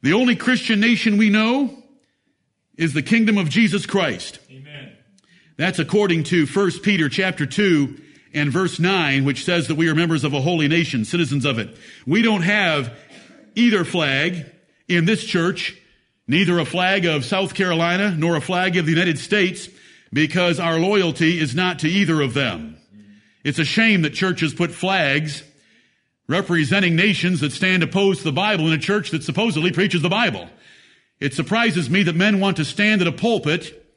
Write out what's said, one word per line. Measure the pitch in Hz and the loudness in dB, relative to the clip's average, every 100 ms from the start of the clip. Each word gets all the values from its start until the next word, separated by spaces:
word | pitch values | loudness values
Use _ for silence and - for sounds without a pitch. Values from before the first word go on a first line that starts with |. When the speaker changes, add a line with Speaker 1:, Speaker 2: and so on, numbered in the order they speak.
Speaker 1:
The | 139 | 2
only | 190 247 | 2 2
Christian | 240 - 254 - 214 | 0 0 -2 0 0
nation | 226 233 233 208 | 2 2 2 2
we | 214 | 2
know | 208 220 262 269 - - _ _ _ _ _ _ _ _ - | 2 2 0 -2 -6 -20 _ _ _ _ _ _ _ _ -4
is | 160 | -2
the | 143 | -2
kingdom | 147 226 220 202 | 0 2 4 2
of | 165 | 0
Jesus | 180 220 196 - | 2 2 0 -2
Christ. | 196 160 92 - - _ | 0 0 -4 -10 -16 _
Speaker 2:
Amen. | 135 143 147 135 - _ _ _ _ _ - | -20 -20 -20 -20 -20 _ _ _ _ _ -4
Speaker 1:
That's | 180 - | -4 -2
according | 156 208 208 165 | 0 2 2 2
to | 147 175 143 | 2 2 2
First | 196 196 - | 2 0 0
Peter | - 196 151 | 0 2 0
chapter | - 185 - 143 | 0 -2 -2 -4
two | - 202 160 135 - - - _ | 0 2 4 0 -4 -20 -20 _
and | 147 147 | -2 0
verse | 143 190 - | 0 -2 0
nine, | 170 190 151 135 | 0 2 2 2
which | 139 135 | 0 -2
says | - 175 147 | -2 -2 0
that | 156 | 0
we | 165 | 2
are | |
members | 156 170 160 | 2 0 0
of | 143 | 0
a | 143 | 0
holy | 139 170 147 | 0 0 2
nation, | 165 165 131 | 2 0 -2
citizens | 110 175 151 143 | -2 -2 0 0
of | 143 117 | -2 -2
it. | 104 - - - | -6 -12 -20 -14
We | - 190 | -2 2
don't | 233 208 | 2 2
have | 170 208 185 151 123 113 - - - - - | 0 0 0 0 -4 -10 -20 -20 -20 -20 -12
either | - 240 208 | 2 2 4
flag | 170 180 147 135 160 180 135 _ _ _ _ | 0 0 0 0 -2 -4 -12 _ _ _ _
in | 180 | 0
this | 165 220 | 2 0
church, | - 180 165 - - - _ _ _ _ - | 0 -2 -2 -2 -8 -10 _ _ _ _ -2
neither | 151 185 175 | 0 2 0
a | |
flag | 151 175 185 196 170 | 0 -2 0 0 0
of | 151 | -2
South | 123 190 190 | -2 -2 -2
Carolina | - 185 165 170 180 202 165 | -2 -2 0 0 0 -2 0
nor | 165 | 0
a | 165 | -2
flag | - 180 185 175 | -2 -2 0 0
of | 160 | 0
the | |
United | 165 175 160 | 2 0 -2
States, | - 208 185 - - - - - _ | -2 0 0 -2 -16 -20 -20 -20 _
because | 127 156 175 180 170 | -2 0 2 0 0
our | 170 165 | 0 0
loyalty | 180 208 175 139 160 175 | 2 2 0 2 0 2
is | 151 | -2
not | 131 185 170 | 0 -2 -2
to | 156 | 0
either | 190 180 160 | 2 2 2
of | 139 | 0
them. | 127 127 85 76 - _ - - - _ _ | 0 -2 -4 -12 -16 _ -20 -20 -20 _ _
It's | 151 143 | -6 -2
a | |
shame | 151 - 226 202 | 0 2 4 4
that | 151 | 0
churches | - 190 180 160 | 0 -2 0 -4
put | 120 175 | -2 -4
flags | 170 185 190 147 143 156 139 - _ _ _ _ _ _ _ - | -2 -2 0 2 0 -2 -8 -16 _ _ _ _ _ _ _ -4
representing | 160 196 170 139 190 185 165 | -4 0 0 2 2 2 2
nations | 208 175 175 175 | 2 2 0 0
that | 147 | -2
stand | - 190 185 | -2 0 2
opposed | 160 196 196 190 | 0 0 0 0
to | |
the | 160 | -2
Bible | 139 202 196 156 | -2 -2 0 0
in | |
a | 156 | 0
church | - 208 - | 0 -2 -2
that | 160 | -6
supposedly | - 135 226 156 170 | -4 -2 -2 0 -2
preaches | 165 202 175 | 0 0 0
the | 160 | 0
Bible. | 196 226 101 85 - - - _ _ _ _ | 0 -2 -4 -12 -20 -20 -20 _ _ _ _
It | 139 | -6
surprises | - 139 214 233 170 131 | -4 -2 0 0 0 0
me | 185 | 0
that | 175 | 2
men | 165 202 202 | 2 2 2
want | 196 180 | 0 0
to | 151 | -4
stand | - 208 214 | 0 2 2
at | 170 | 0
a | |
pulpit | - 226 220 147 165 - - _ | 0 0 0 0 -4 -4 -20 _